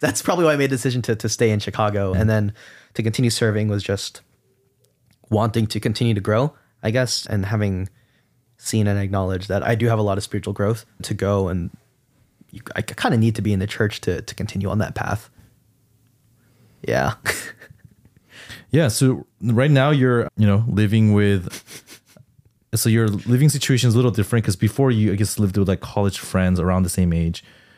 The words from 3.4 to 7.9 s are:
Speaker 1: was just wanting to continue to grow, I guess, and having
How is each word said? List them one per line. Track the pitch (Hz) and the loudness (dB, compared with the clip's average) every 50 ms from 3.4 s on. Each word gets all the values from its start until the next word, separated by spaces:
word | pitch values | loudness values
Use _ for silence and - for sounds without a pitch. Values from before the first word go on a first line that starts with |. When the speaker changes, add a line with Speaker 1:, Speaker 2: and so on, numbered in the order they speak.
| 120 110 104 107 107 | 0 0 0 0 0
Speaker 1:
was | 107 104 104 - | 0 -2 -2 -2
just | - 101 101 - - - - _ _ _ _ _ _ _ _ _ _ _ _ _ _ _ _ _ _ _ _ _ - | -4 -4 -4 -6 -10 -14 -18 _ _ _ _ _ _ _ _ _ _ _ _ _ _ _ _ _ _ _ _ _ -2
wanting | 110 104 113 113 - 117 110 | 0 0 2 0 0 0 -2
to | 110 - 110 | -2 -4 -4
continue | - 123 107 - 123 117 110 | -4 -4 -2 0 0 0 0
to | 101 | 0
grow, | 92 110 107 113 135 151 - _ _ _ _ _ | 0 0 0 0 0 -2 -4 _ _ _ _ _
I | - 110 | -4 -2
guess, | 110 127 127 120 - - - | -2 0 -2 -2 -4 -6 -6
and | - 110 98 95 | -4 -4 -4 -2
having | 98 113 104 104 98 95 92 92 95 | -2 -2 -2 -2 -2 -2 -4 -6 -8